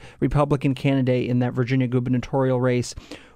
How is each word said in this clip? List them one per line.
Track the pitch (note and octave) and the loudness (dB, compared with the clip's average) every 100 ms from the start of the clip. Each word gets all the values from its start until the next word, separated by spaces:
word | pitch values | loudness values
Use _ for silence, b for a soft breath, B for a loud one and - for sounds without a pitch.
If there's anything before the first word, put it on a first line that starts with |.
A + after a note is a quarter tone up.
| B B | B B
Republican | C3 C#3 C#3+ C#3+ D3 C3 | 0 2 2 2 0 0
candidate | C#3+ C3+ B2+ B2+ A#2+ | 0 2 2 0 0
in | B2 | 0
that | B2 | 0
Virginia | A#2+ A#2+ C3 B2+ | 0 0 0 2
gubernatorial | B2+ B2+ B2+ - C#3 C3 B2+ | 0 0 -2 0 0 2 2
race, | B2+ B2 - - B B B | 2 0 -2 -8 B B B